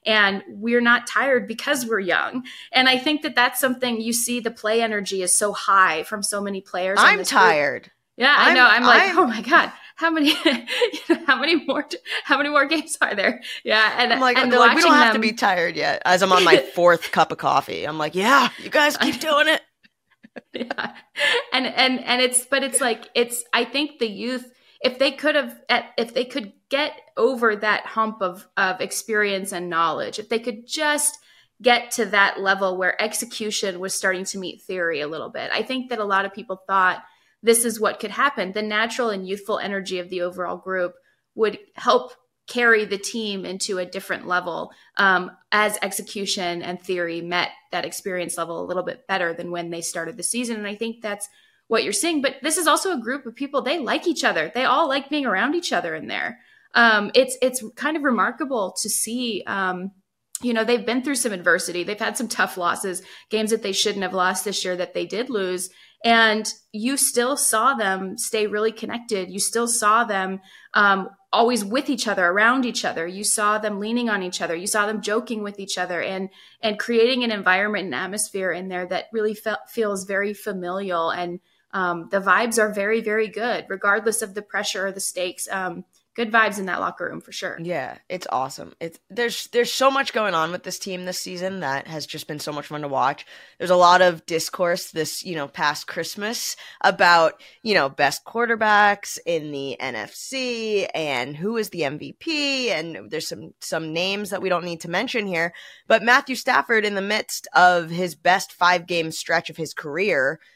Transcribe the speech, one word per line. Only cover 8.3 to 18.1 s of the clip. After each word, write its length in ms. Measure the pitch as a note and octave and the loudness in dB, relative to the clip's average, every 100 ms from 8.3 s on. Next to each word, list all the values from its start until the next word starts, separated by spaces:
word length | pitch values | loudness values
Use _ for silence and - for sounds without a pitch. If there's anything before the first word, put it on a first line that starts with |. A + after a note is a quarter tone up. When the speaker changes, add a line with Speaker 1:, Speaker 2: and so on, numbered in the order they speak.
| C#4+ | 6
Speaker 1:
I 120 | C#4+ | 6
Speaker 2:
I'm, 60 | E4+ | 8
Speaker 1:
know. 100 | B3 | 8
I'm 180 | A3 | 8
like, 180 | B3 C#4+ F#4+ | 6 6 4
Speaker 2:
I'm 80 | F4 | 4
Speaker 1:
"Oh 80 | D4+ | 2
my 140 | A3 | 0
God, 320 | A3+ D#4+ G#3+ - - - | 2 4 4 -4 -20 -2
how 120 | E4 | 0
many, 200 | D#4+ D4 | 2 2
<laughs> 160 | - D#4+ | 4 2
you 80 | A#3+ - B4+ A#4 D4+ - | 2 -2 0 0 -2 0
know, 160 | E4 - | 0 2
how 100 | C4 | 2
many 280 | C#4+ E4+ - | 2 0 0
more, 180 | C4+ | -4
t-, 140 | - - - - | -4 -10 -8 -8
how 140 | - C4+ | 0 2
many 100 | D4 | 4
more 180 | D4 C#4+ | 2 2
games 320 | D#4+ G#3+ - | 0 -2 -2
are 120 | - | -2
there?" 280 | G#3 F#3+ A#3 - - - | 2 0 0 -8 -10 0
Yeah, 300 | G#3+ G#3+ - | 4 4 4
and 160 | A#3+ | 2
Speaker 2:
I'm 80 | A#3+ | 4
like, 160 | B3+ B3 | 4 4
Speaker 1:
and 120 | B3+ | 4
Speaker 2:
they're 80 | B3 | 6
like, 160 | A#3+ | 6
"We 80 | C4+ | 6
don't 100 | E4+ | 6
Speaker 1:
watching 120 | D4 | 6
Speaker 2:
have 100 | A#3 A3 | 6 4
to 40 | |
Speaker 1:
them 20 | |
Speaker 2:
be 120 | A3 | 0
tired 420 | A3 A3 F3+ E3+ D#3+ | 0 0 2 0 -2
yet." 260 | D3+ D3+ - | -2 0 2
As 180 | F3+ | 4
I'm 80 | F#3+ | 6
on 140 | F#3 F3 | 6 8
my 100 | D#3 | 6
Speaker 1:
<laughs> 180 | - - | 4 4
Speaker 2:
fourth 360 | F3 E3+ - | 6 6 2
cup 220 | - D#3 | 2 2
of 60 | - | 2
coffee, 460 | C#3+ C#3 - E2 G2+ | 2 2 0 -6 -6
I'm 120 | D#3 | -4
like, 180 | D#3 | -4